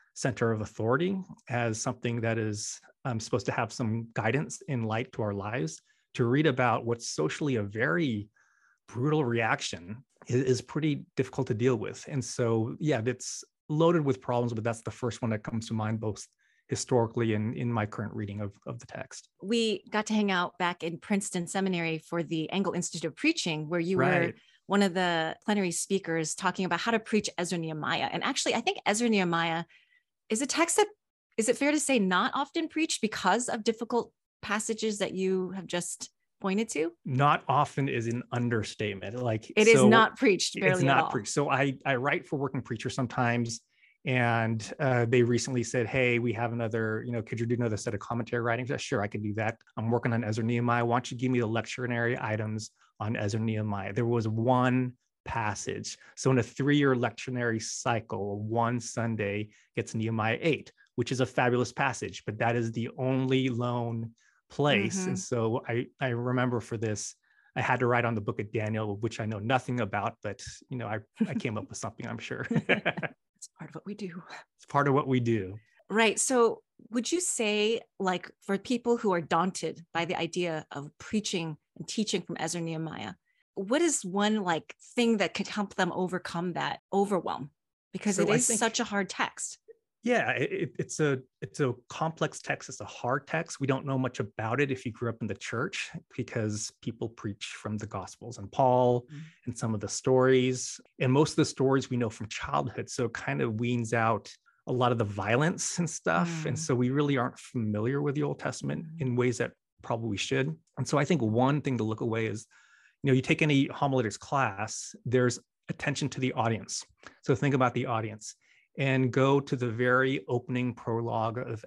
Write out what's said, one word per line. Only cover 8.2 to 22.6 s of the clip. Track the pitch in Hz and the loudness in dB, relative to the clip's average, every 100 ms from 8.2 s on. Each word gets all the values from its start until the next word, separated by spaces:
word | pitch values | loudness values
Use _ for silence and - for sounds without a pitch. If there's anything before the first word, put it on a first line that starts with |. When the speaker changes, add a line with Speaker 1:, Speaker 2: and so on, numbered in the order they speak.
| 107 _ _ _ _ _ - | -4 _ _ _ _ _ -12
Speaker 1:
brutal | 117 143 156 123 | -4 0 2 2
reaction | 117 113 151 - 90 85 120 - _ - | 2 2 0 -2 -8 -10 -14 -16 _ -2
i-, | |
is | 120 131 117 | 2 4 2
pretty | - 160 156 143 - - | 0 -2 0 -2 -4 -4
difficult | 127 - 127 | -4 -2 -2
to | |
deal | 110 123 117 | 2 2 2
with. | 104 - - | -2 -10 -8
And | 139 | -6
so, | - - 117 113 113 - | -4 -2 2 2 0 -2
yeah, | 151 127 113 | 0 0 0
it's | 120 - - - _ - | -2 -6 -12 -14 _ -4
loaded | 151 165 175 139 | 4 4 4 2
with | 131 | 0
problems, | - 120 120 | 0 0 0
but | 113 | -2
that's | 113 113 | -2 -4
the | - | -6
first | - 123 - | -6 -4 -2
one | 117 | -2
that | 110 | -2
comes | - 113 - | -4 -6 -4
to | |
mind, | 110 107 110 | -4 -2 -2
both | 110 98 - _ _ _ - | -4 -6 -10 _ _ _ -8
historically | - - 127 113 117 113 | -6 0 2 2 0 0
and | 104 107 - | 2 0 -2
in | 120 | -2
my | 113 107 | 0 -2
current | - 104 | -4 -6
reading | 110 101 104 | -6 -6 -6
of, | 101 - - | -8 -10 -12
of | 120 | -12
the | - | -10
text. | - - - - - | -12 -12 -16 -20 -12
Speaker 2:
We | 190 233 226 208 - | -2 0 0 -2 -4
got | 214 214 | -4 0
to | |
hang | 214 202 | 2 2
out | 185 175 - | 2 0 -2
back | 175 175 | -2 -2
in | 165 165 | -6 -6
Princeton | - 202 202 185 170 | -2 -2 0 -4 -4
Seminary | 196 190 180 165 160 | 0 0 0 0 -4
for | - 170 | -4 -4
the | 160 160 156 | -2 -2 -2
Engel | 190 | -2